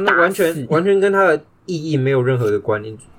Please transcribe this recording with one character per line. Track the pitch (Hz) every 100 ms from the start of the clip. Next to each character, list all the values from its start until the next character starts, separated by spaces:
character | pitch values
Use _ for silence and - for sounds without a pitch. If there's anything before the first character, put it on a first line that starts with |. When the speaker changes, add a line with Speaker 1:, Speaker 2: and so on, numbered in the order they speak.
Speaker 1:
那 | 196 127
完 | 180
全， | 196 165
Speaker 2:
打 |
死。 | 156 117
Speaker 1:
完 | 156
全 | 196 196
跟 | 202
他 | 196 185
的 | 147 - _ -
意 | 165 160
义 | 143
没 | 131
有 | 135
任 | 123 127
何 | 110
的 | 104
关 | 113 107
联， | 110 107 -